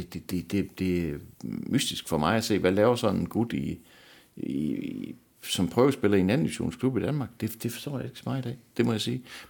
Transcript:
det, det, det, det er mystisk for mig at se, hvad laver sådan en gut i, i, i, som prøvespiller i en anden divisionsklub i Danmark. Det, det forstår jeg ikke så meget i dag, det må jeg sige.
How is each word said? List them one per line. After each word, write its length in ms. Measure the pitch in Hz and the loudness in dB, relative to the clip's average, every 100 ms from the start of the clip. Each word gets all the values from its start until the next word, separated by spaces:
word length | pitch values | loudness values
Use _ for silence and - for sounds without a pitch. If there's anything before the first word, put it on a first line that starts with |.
| 90 | -4
det, 180 | 87 - | -10 -6
det, 220 | 90 - | -6 -2
det, 260 | 98 87 - | -2 -2 -2
det 300 | 92 87 82 | 0 0 0
er 60 | 73 - - | -4 -10 -14
mystisk 640 | - - - 123 - - - | -8 -8 -2 0 0 -6 -2
for 100 | 80 | 0
mig 180 | 78 110 | 2 2
at 80 | |
se, 140 | 110 98 | 2 2
hvad 140 | 92 | 4
laver 240 | 95 110 120 | 6 4 4
sådan 240 | 110 92 | 2 0
en 60 | 87 | 0
gut 260 | 104 117 | 0 0
i, 260 | 69 76 85 - - - - _ - | -2 -4 -6 -10 -20 -20 -20 _ -10
i, 160 | - 69 | -6 -2
i, 520 | 76 52 - - - - _ _ | -2 -2 -4 -8 -10 -14 _ _
som 260 | - - 87 | -6 0 0
prøvespiller 480 | - 139 135 101 101 | 4 4 6 4 6
i 40 | |
en 100 | 92 | 6
anden 160 | 135 147 | 4 2
divisionsklub 500 | - 85 - 131 117 | -2 -4 0 0 0
i 20 | |
Danmark. 280 | 92 147 110 - | 0 -2 -4 -4
Det, 220 | 110 - | -6 -4
det 100 | 120 | -6
forstår 240 | - 147 131 | -6 -8 -6
jeg 60 | 123 | -8
ikke 120 | - | -8
så 40 | - | -6
meget 120 | 131 120 | -4 -4
i 20 | |
dag, 80 | 131 - - | -8 -8 0
det 100 | 117 | 2
må 60 | |
jeg 80 | 107 | 2
sige. 220 | 123 127 - - - | -2 -4 -8 -16 2